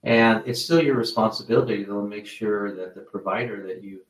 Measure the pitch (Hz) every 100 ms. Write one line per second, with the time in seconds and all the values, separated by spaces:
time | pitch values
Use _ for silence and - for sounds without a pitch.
0 | - 113 113 110 - 123 - 165 147 127
1 | 113 - 110 - - 117 - 101 98 101
2 | 101 104 - - 107 104 101 92 90 -
3 | - 98 - 98 120 101 95 92 98 95